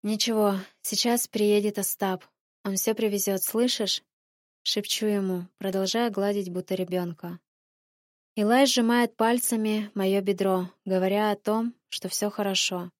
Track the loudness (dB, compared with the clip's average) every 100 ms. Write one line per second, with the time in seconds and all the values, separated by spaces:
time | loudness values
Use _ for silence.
0 | -2 -2 0 2 2 2 -6 _ -6 -2
1 | 0 0 -2 0 4 4 2 -2 -6 -2
2 | -2 -2 -8 _ _ _ -4 -2 0 0
3 | 0 0 -2 -2 -2 0 0 0 -2 -4
4 | _ _ _ _ _ _ -4 -4 -2 -2
5 | 0 0 0 -4 -6 _ -4 -2 0 0
6 | 0 0 0 -2 -4 -6 -4 -4 -2 -2
7 | -2 -8 -12 -14 _ _ _ _ _ _
8 | _ _ _ -2 4 6 6 4 4 4
9 | 2 2 2 2 0 -2 0 -2 -2 -2
10 | 0 2 0 0 2 0 -2 _ -2 0
11 | 2 2 0 0 -2 -2 -2 -6 _ -10
12 | -6 -4 -4 -2 -2 0 -2 -4 -8